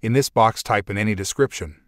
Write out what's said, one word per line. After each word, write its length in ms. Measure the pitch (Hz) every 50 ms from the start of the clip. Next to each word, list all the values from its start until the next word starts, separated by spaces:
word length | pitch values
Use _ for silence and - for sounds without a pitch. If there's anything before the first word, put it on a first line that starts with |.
In 120 | - 113 120
this 160 | 135 139 -
box, 340 | _ - 113 110 110 - -
type 260 | - 117 104 95 -
in 80 | 101
any 160 | 98 107 107 104
description. 680 | 92 98 - - - 104 - - - - 80 76 _ _